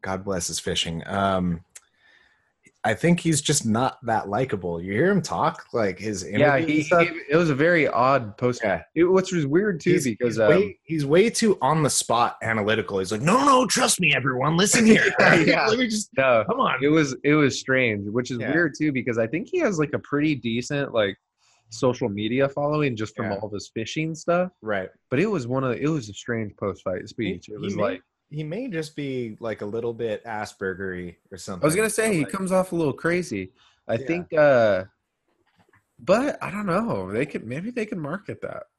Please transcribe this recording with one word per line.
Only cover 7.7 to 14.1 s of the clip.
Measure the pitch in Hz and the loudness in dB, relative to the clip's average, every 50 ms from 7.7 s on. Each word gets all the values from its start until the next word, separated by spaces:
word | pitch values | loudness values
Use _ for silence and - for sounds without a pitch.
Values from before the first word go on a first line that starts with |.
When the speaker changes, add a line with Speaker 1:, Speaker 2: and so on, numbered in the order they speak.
| 175 165 147 - | 4 4 2 2
Speaker 2:
odd | - - 120 127 139 135 117 104 101 - | 2 2 4 4 4 2 0 -2 -8 -2
post. | - 123 123 120 - | 0 0 0 0 0
Speaker 1:
Yeah. | 104 92 85 - _ _ | 0 0 0 -4 _ _
Speaker 2:
It, | - 170 | 2 2
which | 175 185 190 185 185 190 | 4 4 2 2 2 -2
was | 175 151 | -2 0
weird, | 135 139 175 208 214 190 151 | 2 2 2 2 2 -2 -2
too, | - 180 175 | 2 2 2
Speaker 1:
He's, | 180 147 | 2 2
Speaker 2:
because, | 131 110 - 123 120 110 | 0 -2 0 0 -2 2
Speaker 1:
he's | 110 | 4
way, | 110 107 151 | 4 6 6
Speaker 2:
um, | 185 202 202 185 _ _ | 4 4 0 -4 _ _
Speaker 1:
he's | _ 160 160 147 | _ -4 -4 0
way | 135 147 175 208 233 | 4 4 6 4 4
too | 220 - - 220 190 - | 2 2 2 2 2 2
on | - 131 151 160 156 | 2 2 2 4 2
the | 131 | 2
spot | - - - - 120 117 120 107 - - | 2 0 0 0 2 2 2 0 0 -4
analytical. | - 110 113 110 104 101 110 110 110 - 95 98 | -4 -2 -2 0 2 2 2 0 0 -2 -2 -4
He's | 95 92 | -2 -2
like, | 107 107 | -4 -2
"No, | 120 160 196 254 277 | 0 2 2 4 4
no, | 285 269 254 262 | 6 4 4 4
trust | 208 - - 254 233 - - | 2 2 0 2 2 0 0
me, | 185 156 | 2 0